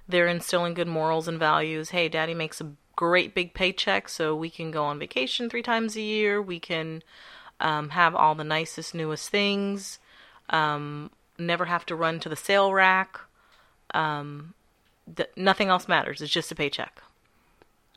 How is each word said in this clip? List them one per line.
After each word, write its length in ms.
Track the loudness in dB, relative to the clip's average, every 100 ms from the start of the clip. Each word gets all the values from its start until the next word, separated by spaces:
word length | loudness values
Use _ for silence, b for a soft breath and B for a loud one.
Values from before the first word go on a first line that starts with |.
| 0
they're 200 | 2 4
instilling 460 | 2 0 0 0
good 120 | -2 -2
morals 380 | 0 2 0 -2
and 100 | 0
values. 520 | 2 2 0 -4 -4
"Hey, 180 | 0 0
daddy 260 | 0 -2
makes 260 | -2 -6 -6
a 120 | -12 -14 _
great 400 | -2 4 4 2
big 180 | -2 -4
paycheck, 540 | 0 -2 0 0 0 -2
so 260 | -2 -2 0
we 120 | -4
can 200 | -8 -6
go 140 | -2
on 140 | -2 -2
vacation 520 | -4 -2 -2 -2 -4
three 120 | -4
times 340 | 0 0 0 -4
a 40 |
year. 400 | -2 0 2 0
We 200 | -2 -8
can, 420 | -4 -4 -4 -8 B B B B B _
um, 320 | 0 0 -2
have 240 | 4 4
all 200 | 6 4
the 100 | 4
nicest, 500 | 0 -2 -2 -8 -10
newest 340 | -6 -4 -4 -2
things. 680 | 0 2 0 -2 -4 -8 -16 b b b b -2
Um, 600 | 0 2 0 -4 -8 -12 -18 _ -8
never 260 | -2 0
have 200 | 0 -2 -2
to 100 | -2
run 240 | 0 -2
to 80 | -6
the 80 | -6
sale 360 | 2 4 6
rack." 460 | 6 6 6 2 -8 -18 b b b b b _
Um, 640 | -2 0 -2 -6 -12 -16 -20 _ _ _ _ -16 -6
th-, 140 | -6 0
nothing 320 | 0 2 2
else 200 | 2 2
matters. 320 | 0 0 -6
It's 100 | -2
just 200 | -2 -2
a 20 |
paycheck. 480 | -4 -4 -2 -8 -12 -20 _ _ _ _ _ _ _ _